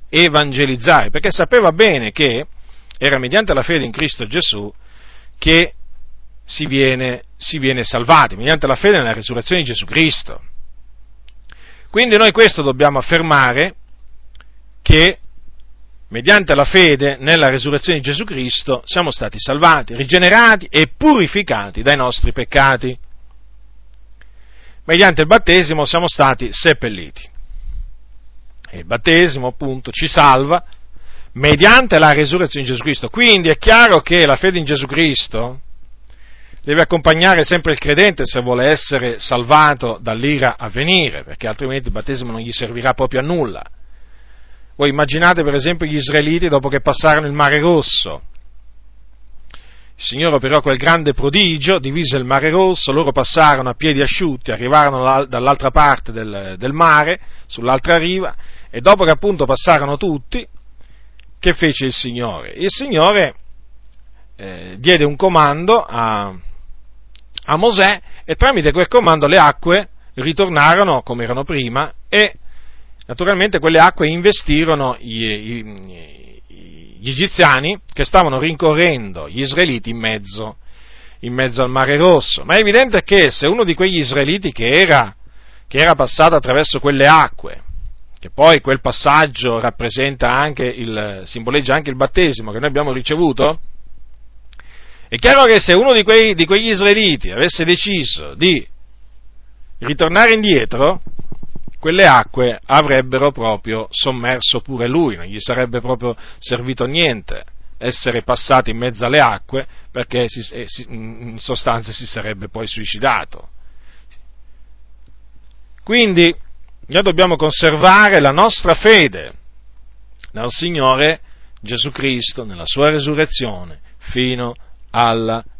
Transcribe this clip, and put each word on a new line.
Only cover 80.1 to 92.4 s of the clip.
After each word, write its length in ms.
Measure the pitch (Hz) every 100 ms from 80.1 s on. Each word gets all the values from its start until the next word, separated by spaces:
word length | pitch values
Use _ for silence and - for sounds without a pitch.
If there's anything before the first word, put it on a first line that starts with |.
| 110 98 98 110 - - - - - - -
in 120 | 120
mezzo 300 | 123 131 120
al 80 | 127
Mare 260 | 131 131 147
Rosso. 480 | 180 165 - -
Ma 100 | 135
è 60 | 185
evidente 420 | 214 220 262 202
che 280 | - 196 151
se 160 | - 143
uno 180 | 220
di 100 | 202
quegli 240 | 160 190 175
israeliti 540 | 131 135 139 196 190
che 160 | - 117
era, 440 | 151 185 143 110 - - - - - -
che 120 | 135
era 160 | 160
passato 420 | 147 131 - 160 165
attraverso 420 | 123 135 156 139
quelle 300 | 127 139 139
acque, 540 | 160 131 - - - - - - - - -
che 100 | -
poi 300 | - 156 156
quel 200 | 135 135
passaggio 800 | 127 - 147 147 156 123 123 117
rappresenta 720 | 113 - 117 131 135 131 123
anche 340 | 127 147 135
il, 580 | 127 113 113 107 104 98
simboleggia 480 | 95 123 117 143 131
anche 180 | 139 143
il 60 | 131
battesimo 560 | 135 - 175 123